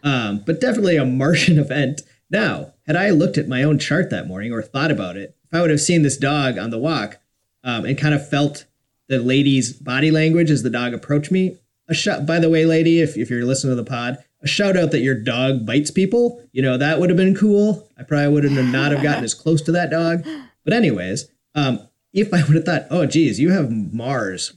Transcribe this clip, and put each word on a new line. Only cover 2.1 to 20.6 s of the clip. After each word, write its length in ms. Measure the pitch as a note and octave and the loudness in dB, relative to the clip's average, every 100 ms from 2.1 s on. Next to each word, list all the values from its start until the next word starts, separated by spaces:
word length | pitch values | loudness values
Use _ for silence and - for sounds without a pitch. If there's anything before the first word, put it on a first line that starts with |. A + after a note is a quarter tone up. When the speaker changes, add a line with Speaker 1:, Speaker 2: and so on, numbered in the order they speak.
| _ _ | _ _
Speaker 1:
Now, 440 | G3 G3+ F#2 - _ - | -2 -2 -4 -10 _ -4
had 80 | F3 | 0
I 140 | G3+ | 2
looked 260 | D#3+ G3 C#3+ | 2 2 0
at 100 | - | -2
my 140 | B2+ | 0
own 140 | D3 D3 | 2 2
chart 320 | - F3+ F3+ | 0 -2 -2
that 180 | G2 - | -6 -8
morning 240 | F#2 A2 | -10 -8
or 100 | A#2 | -8
thought 280 | - - D#3+ | -8 -4 -2
about 280 | G#2 F#2 F#2 | -2 -6 -10
it, 180 | G2 _ _ | -14 _ _
if 80 | |
I 80 | E3 | 0
would 80 | F3 | 2
have 120 | D3 | 2
seen 200 | E3 F3 | 2 2
this 160 | C#3+ C3+ | 2 0
dog 400 | C#3 D3 C3+ G2+ | -2 0 -2 -4
on 120 | A2+ | -6
the 60 | A#2 | -4
walk, 400 | D3 C#3+ G2+ - _ _ _ _ | -4 -4 -6 -12 _ _ _ _
um, 220 | B2+ A2+ - | -8 -6 -4
and 120 | C#3 | -2
kind 180 | D3+ D3 | 0 0
of 120 | - | -2
felt 380 | C#3+ D3 - - _ _ _ - | -2 -2 -4 -18 _ _ _ -4
the 120 | C3 | -2
lady's 540 | A#2+ C3+ C#3+ C3+ A#2 | 2 2 4 2 0
body 360 | - - B2+ D#3 | -6 -4 0 2
language 400 | D#3 D#3+ E3+ D#3+ | 2 4 2 2
as 140 | C#3+ | 2
the 60 | A#2+ | 0
dog 240 | A#2+ B2 | -2 -4
approached 360 | A#2+ - D3 D3+ | -6 -2 -2 0
me, 260 | F#3 F#3 - _ _ - | 0 0 -4 _ _ -6
a 40 | |
shout, 320 | - G#3 - C#3+ | -2 -2 -2 -2
by 140 | E3+ | 2
the 100 | D#3+ | 2
way, 160 | D#3+ E3 | 4 4
lady, 360 | D#3+ E3 E3 | 4 4 4
if, 160 | D3+ G#2 | 2 -2
if 120 | A#2 | -4
you're 160 | A#2+ B2 | -2 -2
listening 260 | C3 C3+ B2 | -2 -2 -2
to 80 | |
the 40 | A2 | -4
pod, 280 | A#2+ A#2+ C3+ _ _ | -6 -6 -8 _ _
a 60 | C#3+ | -4
shout 280 | - G3+ F3+ | 0 2 2
out 140 | D#3+ | 0
that 100 | D3+ | 0
your 120 | C3 | 0
dog 520 | B2 A#2 A#2+ C3 C3 A2 | -2 -2 0 0 0 0
bites 260 | C3 D3 | -2 0
people, 500 | - F#3+ A#3 A#3+ A#3+ - | 0 0 2 0 -2 -8
you 80 | B2+ | -2
know, 160 | C3 B2+ | 0 0
that 220 | C#3+ D#3+ | 0 0
would 100 | F3 | 2
have 80 | E3+ | 2
been 180 | F#3+ F#3+ | 2 2
cool. 520 | G#3 G3+ G#3 - - - | 2 4 2 0 -8 -20
I 60 | |
probably 260 | - D3 C#3+ | -4 0 2
would 120 | D3 C#3+ | 2 2
have 80 | C#3 B2+ | 2 0
not 200 | C3 C#3+ | 0 0
have 100 | C#3+ | 0
gotten 200 | D3 C#3 | 0 -2
Speaker 2:
<laughs> 20 | A2+ | -6
Speaker 1:
as 80 | - | -4
close 260 | D#3+ D#3+ | 0 0
to 80 | D#3+ | 0
that 180 | F3 F3 | -2 0
dog. 340 | E3 E3 E3+ D4 D#4 B3+ _ | -2 0 -2 -6 -12 -16 _